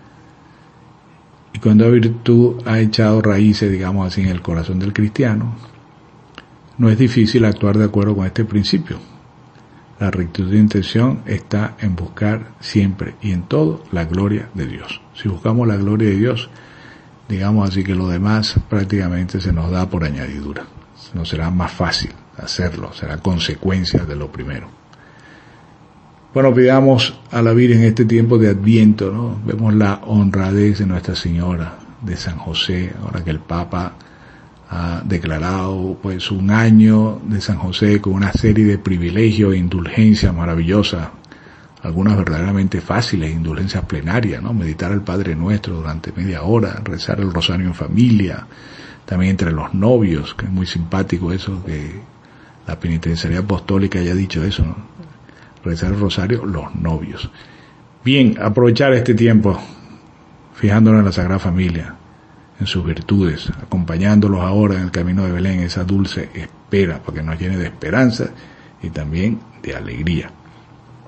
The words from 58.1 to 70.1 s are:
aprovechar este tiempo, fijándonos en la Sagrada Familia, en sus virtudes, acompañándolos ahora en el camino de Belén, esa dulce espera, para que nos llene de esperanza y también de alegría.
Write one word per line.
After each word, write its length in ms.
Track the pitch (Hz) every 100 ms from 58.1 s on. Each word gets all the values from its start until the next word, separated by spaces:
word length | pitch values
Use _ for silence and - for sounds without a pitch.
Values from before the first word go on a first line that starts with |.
| 139 123 -
aprovechar 520 | 104 107 120 117 139
este 220 | 123 123
tiempo, 440 | 110 117 110 101 92 - - - - - - - - -
fijándonos 460 | - 104 104 110 110
en 60 | 101
la 60 |
Sagrada 280 | 90 87 95
Familia, 560 | 95 87 92 82 76 - - - - - - -
en 60 | 98
sus 180 | 95
virtudes, 640 | 85 80 - 101 90 71 - -
acompañándolos 800 | - 95 82 82 98 104 104 95
ahora 340 | 90 101 104 95
en 60 |
el 80 | 90
camino 340 | 92 87 92
de 80 | 95
Belén, 280 | 87 95 92
esa 220 | 87 95
dulce 480 | 90 98 95 - -
espera, 720 | 95 82 - _ 101 92 76
para 160 | - 78
que 40 |
nos 140 | 80 80
llene 180 | 90 95
de 80 | 82
esperanza 600 | - 78 107 127 - - - - - - _
y 100 | 85
también 500 | 80 76 80 101 107 - -
de 120 | -
alegría. 560 | 65 50 - 80